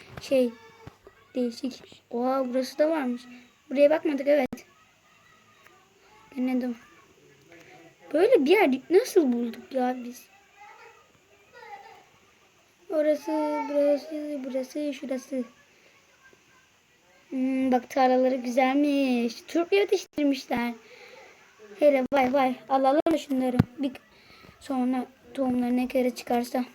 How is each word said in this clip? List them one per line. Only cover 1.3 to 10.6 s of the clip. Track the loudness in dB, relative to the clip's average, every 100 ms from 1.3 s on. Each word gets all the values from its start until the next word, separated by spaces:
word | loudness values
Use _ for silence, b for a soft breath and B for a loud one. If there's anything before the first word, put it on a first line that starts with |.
değişik. | -4 -4 -4 -10 -10 -18 -20 -10
Oha, | -4 -2 -2 -2
burası | -4 -4 0
da | 0
varmış. | 0 -4 -6 -12 B B _ -4
Buraya | 4 4
bakmadık, | 4 0 0 2
evet. | 2 0 -6 -18 _ _ _ _ _ _ _ _ _ -20 _ _ _ _ -20 _ -6
Denedim. | -4 -2 -4 -8 -16 -20 _ _ _ _ _ B B B B _ -4
Böyle | 0 4 4
bir | 4
yer | 4 4 0 2
nasıl | 2 4 2 2
bulduk | 0 -4 -8 -8
ya | -4 -4 -4
biz? | -12 -18 -20 _ _ -20